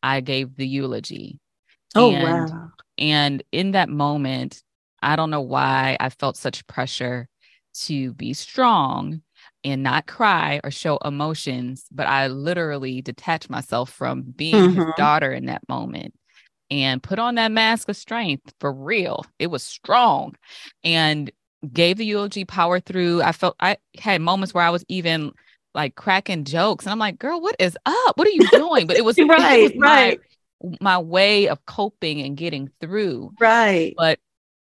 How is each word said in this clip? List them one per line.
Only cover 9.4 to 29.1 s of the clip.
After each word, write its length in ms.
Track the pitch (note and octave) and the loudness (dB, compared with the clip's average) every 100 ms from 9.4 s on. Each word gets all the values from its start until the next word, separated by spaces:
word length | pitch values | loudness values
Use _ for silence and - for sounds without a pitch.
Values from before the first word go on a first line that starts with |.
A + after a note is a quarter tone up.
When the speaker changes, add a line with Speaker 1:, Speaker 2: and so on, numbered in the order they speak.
| - _ | -20 _
Speaker 1:
and 180 | C#3 C3+ | -6 -4
not 240 | C3+ C3 - | -2 -2 -4
cry 540 | - A3 F3 D#3 D3 | -2 2 2 0 -4
or 60 | C#3+ | -6
show 280 | - E3 D3 | -6 -4 -2
emotions, 880 | D3 C#3+ D3+ D#3 - B2+ B2 C3 - | -4 -4 -4 -4 -6 -6 -8 -12 -16
but 140 | - - | -6 -2
I 220 | C#3 C3+ | 0 0
literally 760 | C3+ D3 F3 E3 C#3+ C3 B2+ | -4 -4 -4 -4 -6 -6 -8
detached 480 | C3 B2 - D#3+ - | -10 -10 -6 -6 -6
myself 400 | B2 B2 A#2 C3 | -10 -6 -4 -4
from 300 | - C3 C3 | -6 -6 -6
being 480 | C3 B2 D#3 G#3+ F#3 | -10 -8 2 4 6
his 140 | F3+ | 4
Speaker 2:
Mm-hmm. 80 | D#3+ D#3+ | -2 0
Speaker 1:
daughter 360 | D3 D3+ C#3 | 2 2 0
in 140 | B2+ B2+ | -4 -8
that 200 | - - | -8 -8
moment 460 | B2+ A2+ - - _ _ _ _ _ _ | -8 -8 -12 -14 _ _ _ _ _ _
and 320 | C#3+ C3+ C3 | -2 -2 -2
put 180 | - F#3+ | -6 -4
on 160 | A#3 A#3+ | -2 0
that 160 | A3+ | 0
mask 380 | A3 A3 A3+ - | 2 0 0 -4
of 80 | G3+ | -10
strength 560 | - A3+ G3+ C#3 - _ | -8 -6 -4 -6 -8 _
for 120 | C#3+ | -6
real. 540 | C3+ C#3 A3 F3+ - - _ | -6 -4 -2 -2 -6 -10 _
It 80 | E3 | -6
was 160 | D3 | -6
strong 720 | - - - A3 A#3+ C#3 C#3 - _ - - _ | -10 -16 0 4 4 2 -4 -14 _ -20 -20 _
and 480 | E3 E3 D#3 D3+ C#3 - _ _ D3+ | -2 2 2 0 -6 -12 _ _ -8
gave 260 | B2 E3+ F#3+ | 2 2 2
the 80 | A3 | -2
eulogy, 400 | G#3 G3+ G3+ F#3 | -2 -4 -8 -8
power 340 | F#3 E3+ F3+ | -2 0 0
through. 420 | - F#3 F3 E3+ | -2 -2 0 2
I 80 | E3 | 0
felt, 240 | E3+ F#3 - | 0 -2 0
I 180 | F3+ G3+ _ - | -2 -2 _ -10
had 240 | G#3+ F#3 | -2 0
moments 320 | D#3+ F#3+ F#3+ | 0 -2 -2
where 100 | F3+ | 2
I 60 | E3+ | 2
was 160 | E3+ - | 0 -4
even, 440 | F#3 E3+ D#3+ D3 _ _ _ _ | -4 -2 -2 -4 _ _ _ _
like, 220 | - D3 - | -6 -6 -4
cracking 480 | - F#3+ G3+ F3 C3+ | 0 0 0 -6 -4
jokes 400 | E3 G3+ F#3 F#3+ | 0 0 0 -6
and 60 | |
I'm 80 | G#3+ | -4
like, 180 | G#3+ F3 | -4 -6
"Girl, 220 | C4 E4+ | -8 -6
what 140 | F4 - | -6 -2
is 180 | F#3 E3+ - | -2 -2 -2
up? 320 | F#4+ B4+ - | 2 2 4
What 100 | G4 | 2
are 40 | |
you 120 | G4 - | 4 6
doing?" 400 | - D#4+ D4+ E3 | 6 6 2 4
But 100 | F3+ | 2
it 80 | |
was, 120 | A3+ | 4